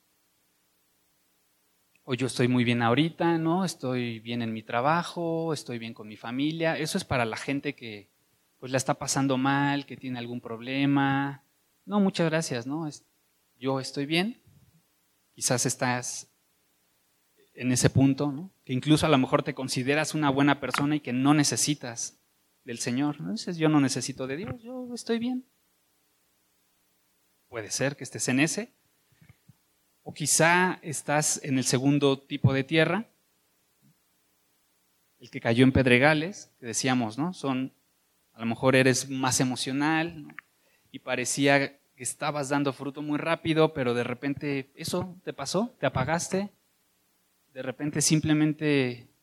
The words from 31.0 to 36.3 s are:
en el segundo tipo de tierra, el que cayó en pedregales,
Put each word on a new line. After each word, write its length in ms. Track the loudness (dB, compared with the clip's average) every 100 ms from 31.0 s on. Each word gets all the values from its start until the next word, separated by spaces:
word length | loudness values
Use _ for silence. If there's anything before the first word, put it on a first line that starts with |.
| -2 0 0 -2
en 140 | -2 -2
el 60 |
segundo 560 | 2 2 4 4 2 0
tipo 340 | -4 0 2
de 100 | 2
tierra, 460 | 0 2 2 2 -4 _ _ _ _ _ _ _ _ _ _ _ _ _ _ _ _ _ _ _ _ _
el 120 | -14
que 100 | -4
cayó 220 | 2 6
en 80 | 6
pedregales, 800 | 6 6 6 6 4 0